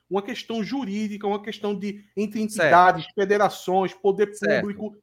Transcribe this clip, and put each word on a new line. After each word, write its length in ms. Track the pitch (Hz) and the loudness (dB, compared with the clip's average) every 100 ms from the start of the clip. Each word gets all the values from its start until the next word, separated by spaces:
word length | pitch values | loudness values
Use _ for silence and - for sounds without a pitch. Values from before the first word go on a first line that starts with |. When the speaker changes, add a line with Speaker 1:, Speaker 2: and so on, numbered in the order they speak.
| - | -6
Speaker 1:
Uma 120 | 185 | -4
questão 420 | 202 240 - 226 | -4 -8 -6 -6
jurídica, 640 | 180 277 208 202 214 202 208 | -4 -4 -4 -4 -4 -4 -4
uma 160 | 208 | -4
questão 360 | 214 208 208 202 | -6 -6 -4 -4
de 240 | 202 202 - - | -6 -8 -10 -6
entre 240 | 208 214 214 | -4 -4 -4
Speaker 2:
Certo. 140 | 214 | 0
Speaker 1:
entidades, 440 | 156 175 180 165 - | 6 8 6 4 -2
federações, 760 | - 196 208 196 - - 185 180 | -2 2 4 2 0 -2 0 0
poder 420 | - 202 196 202 | 0 0 2 0
Speaker 2:
Certo. 280 | 208 208 131 | -2 0 0
Speaker 1:
público. 340 | 208 202 214 - | 0 -6 -10 -12